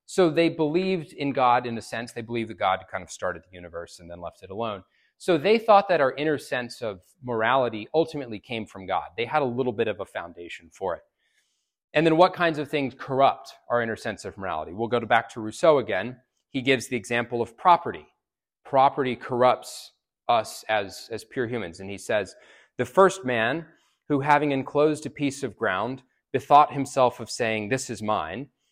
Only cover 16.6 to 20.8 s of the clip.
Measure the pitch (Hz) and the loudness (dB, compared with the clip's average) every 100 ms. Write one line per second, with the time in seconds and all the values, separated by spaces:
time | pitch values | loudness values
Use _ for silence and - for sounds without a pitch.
16.6 | 123 131 - 123 - 120 117 120 110 - | 2 0 0 -6 -2 -4 -2 -4 -6 0
17.6 | 180 170 127 92 - _ _ _ _ _ | 4 4 2 -10 -14 _ _ _ _ _
18.6 | - 135 135 143 127 117 - 123 123 110 | -2 4 4 2 -4 -4 -6 2 2 2
19.6 | - - - _ _ _ - 117 110 - | -4 -18 -20 _ _ _ 0 0 0 -12
20.6 | - 110 | -2 -2